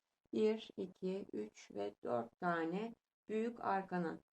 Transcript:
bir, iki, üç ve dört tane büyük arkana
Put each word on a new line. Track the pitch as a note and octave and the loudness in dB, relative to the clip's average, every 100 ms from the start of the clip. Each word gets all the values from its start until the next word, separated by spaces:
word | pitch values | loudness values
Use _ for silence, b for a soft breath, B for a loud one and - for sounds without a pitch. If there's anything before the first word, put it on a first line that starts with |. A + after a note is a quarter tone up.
| _ _ _ | _ _ _
bir, | A3+ G#3+ A3 - - | 4 4 4 -2 -6
iki, | F#3+ - F#3 F#3+ G3 | -8 -4 -2 -2 -4
üç | G#3 G#3+ - - | -6 -6 -10 -10
ve | G#3 G3+ - | -4 -4 -4
dört | - - - - | 0 0 0 -2
tane | F3+ E3+ E3 F#3 A#3 A3+ _ _ - | 2 2 2 0 -4 -8 _ _ -4
büyük | A3 A#3 A#3 | 0 0 0
arkana | - G3 F#3 F3+ E3 E3 - | 2 2 2 0 0 -4 -12